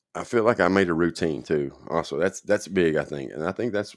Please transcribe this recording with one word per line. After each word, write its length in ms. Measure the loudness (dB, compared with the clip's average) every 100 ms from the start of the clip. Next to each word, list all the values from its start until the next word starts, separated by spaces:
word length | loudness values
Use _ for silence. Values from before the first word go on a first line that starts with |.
| _ -12
I 80 |
feel 200 | -2 2
like 160 | 4 4
I 80 | 4
made 220 | 4 4
a 40 |
routine 500 | 2 0 0 -2 -2
too. 320 | -2 -2 -2 -8 -4
Also, 280 | -4 -2 -2
that's, 220 | -2 -2
that's 260 | -2 -2 0
big, 280 | 0 2 2
I 60 | -2
think. 260 | -6 -8
And 120 | -6 -6
I 60 |
think 220 | -4 -4
that's 220 | -4 -6